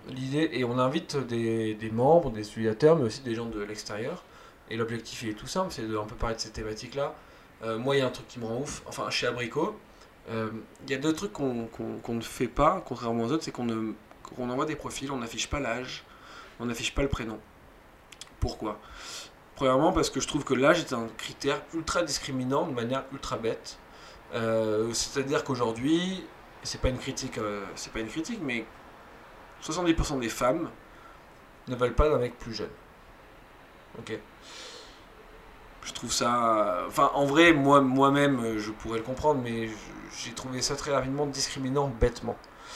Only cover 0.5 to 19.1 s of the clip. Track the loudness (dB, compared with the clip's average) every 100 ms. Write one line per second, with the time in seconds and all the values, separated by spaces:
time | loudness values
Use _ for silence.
0.5 | 2 0 2 2 0 -2 -4 -2 0 0
1.5 | 0 0 -2 -4 2 6 6 4 -4 -6
2.5 | -2 0 6 6 6 4 -2 -6 -4 -4
3.5 | -6 -8 -10 -10 -8 -6 -8 -14 -20 -20
4.5 | -20 -8 -4 -2 -4 -8 -8 -6 -6 -4
5.5 | -2 -2 -4 -4 -4 -4 -4 -4 -2 -6
6.5 | -8 -8 -8 -6 -4 -4 -6 -18 -20 -20
7.5 | -10 -4 -2 2 2 2 -2 -10 -10 -4
8.5 | -4 -4 -8 -10 -6 -4 0 0 -2 -2
9.5 | 0 -2 -2 -14 -20 -20 -18 -6 -4 -4
10.5 | -6 -12 -14 -6 0 0 0 -4 -2 -2
11.5 | -2 -6 -6 -8 -6 -4 -4 -4 -2 -2
12.5 | 4 4 2 -4 -4 -2 0 0 0 -2
13.5 | -4 -2 -2 -4 -6 -14 -20 -14 -8 -4
14.5 | -2 -2 -4 -8 -8 -6 -6 -6 -6 -4
15.5 | -2 -2 -4 -6 -12 -16 -20 -20 -18 -18
16.5 | -8 -6 -4 -2 0 0 0 -4 -8 -14
17.5 | -20 -20 -20 -20 -20 -20 -20 -20 -4 -4
18.5 | -2 -6 -6 -12 -16 -14